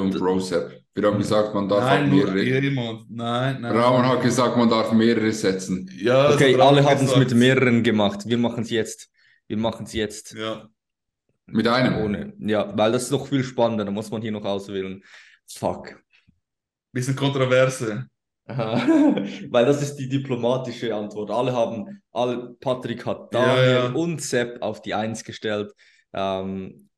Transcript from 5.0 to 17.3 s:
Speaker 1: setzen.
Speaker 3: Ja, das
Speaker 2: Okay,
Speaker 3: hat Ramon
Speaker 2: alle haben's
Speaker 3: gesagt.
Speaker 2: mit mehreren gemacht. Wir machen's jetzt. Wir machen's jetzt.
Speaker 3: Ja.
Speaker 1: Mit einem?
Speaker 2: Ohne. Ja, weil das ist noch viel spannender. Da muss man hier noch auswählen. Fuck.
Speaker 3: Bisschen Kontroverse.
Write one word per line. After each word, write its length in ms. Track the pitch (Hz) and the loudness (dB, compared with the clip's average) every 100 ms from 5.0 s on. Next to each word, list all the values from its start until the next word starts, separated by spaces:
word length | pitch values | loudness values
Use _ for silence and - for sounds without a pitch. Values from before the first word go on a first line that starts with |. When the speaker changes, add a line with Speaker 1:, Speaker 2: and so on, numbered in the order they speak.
| 113 113 110 | 4 4 2
Speaker 1:
setzen. 580 | 107 98 95 - 92 - - | 0 0 -2 -4 -6 -8 -4
Speaker 3:
Ja, 300 | 107 131 147 | 2 4 4
das 80 | 143 | 6
Speaker 2:
Okay, 180 | 139 | 4
Speaker 3:
hat 60 | 123 | 6
Ramon 180 | 135 143 | 6 6
Speaker 2:
alle 80 | 143 | 6
haben's 260 | 131 131 | 4 4
Speaker 3:
gesagt. 80 | 131 | 4
Speaker 2:
mit 140 | 127 | 4
mehreren 480 | 117 127 131 123 117 | 6 6 6 4 4
gemacht. 440 | 113 107 101 104 110 | 4 2 2 -2 -4
Wir 100 | 120 | -2
machen's 320 | 117 120 101 | 0 -2 -4
jetzt. 400 | 113 107 - - _ _ _ - | -4 -4 -8 -20 _ _ _ -10
Wir 100 | 107 | -6
machen's 360 | 113 - 104 | -4 -6 -8
jetzt. 400 | 113 104 - - | -6 -6 -8 -16
Speaker 3:
Ja. 360 | 110 110 107 - _ _ _ _ _ _ _ - | -12 -10 -10 -14 _ _ _ _ _ _ _ -8
Speaker 1:
Mit 200 | 113 113 | -2 2
einem? 300 | 123 120 110 | 2 2 0
Speaker 2:
Ohne. 360 | 107 95 - - | -2 -4 -8 -8
Ja, 380 | 104 107 - 101 | -2 -2 0 0
weil 140 | 107 | 2
das 120 | 123 | 2
ist 80 | - | 0
noch 160 | 139 - | -4 -2
viel 160 | 139 | -2
spannender. 420 | - - 117 117 101 | -2 0 0 0 -4
Da 60 | |
muss 200 | 101 107 | -6 -6
man 100 | 113 | -8
hier 100 | 110 | -6
noch 140 | 104 104 | -6 -4
auswählen. 580 | 98 95 98 95 95 - - - _ - | -6 -6 -8 -8 -10 -18 -20 -20 _ -20
Fuck. 520 | - 92 95 - - _ _ _ _ _ _ _ _ _ | -6 -6 -6 -10 -20 _ _ _ _ _ _ _ _ _
Speaker 3:
Bisschen 240 | 127 127 131 | -6 -4 -2
Kontroverse. 920 | 139 | -2